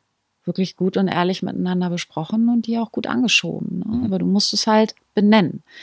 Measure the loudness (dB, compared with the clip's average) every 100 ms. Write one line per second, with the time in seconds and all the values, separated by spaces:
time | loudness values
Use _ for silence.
0 | _ _ _ _ -8 -4 -4 -2 -2 0
1 | 0 2 0 -2 -6 -4 -2 -2 -2 -4
2 | -6 -8 -4 0 2 2 0 -2 -4 -6
3 | -4 0 0 0 -2 -6 -6 -6 -4 -2
4 | -2 0 2 2 0 -2 2 4 2 -2
5 | _ 2 6 6 4 -2 _ -20